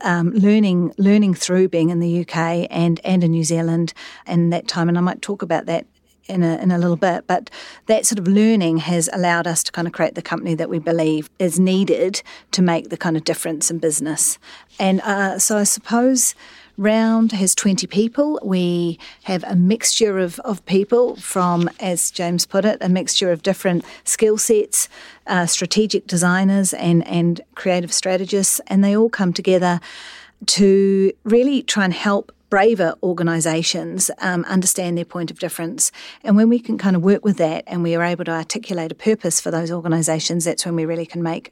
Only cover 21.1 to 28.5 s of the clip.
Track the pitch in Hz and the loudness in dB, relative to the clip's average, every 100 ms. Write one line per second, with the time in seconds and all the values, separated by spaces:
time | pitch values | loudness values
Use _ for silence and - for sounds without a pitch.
21.1 | - - 196 180 175 170 - 190 170 - | -2 -6 -2 0 2 0 -2 -4 -2 -4
22.1 | - 175 175 - 196 208 202 185 185 - | -4 -4 -2 -2 0 0 0 0 0 0
23.1 | - 185 165 - 185 190 175 - - - | -2 0 0 0 -2 0 -2 -4 -12 -8
24.1 | - 220 214 - 214 - - - - - | 0 2 2 2 2 2 -2 -6 -8 -20
25.1 | - - 185 170 - 175 202 214 202 - | -16 -4 0 0 -2 -2 0 0 0 -2
26.1 | 175 175 185 190 196 190 - 170 170 - | 0 2 4 4 2 0 -2 2 2 2
27.1 | 175 170 170 - - 190 180 175 - 185 | 0 0 0 -6 -8 -2 -2 -2 -4 -2
28.1 | 185 190 202 190 | -2 0 -2 0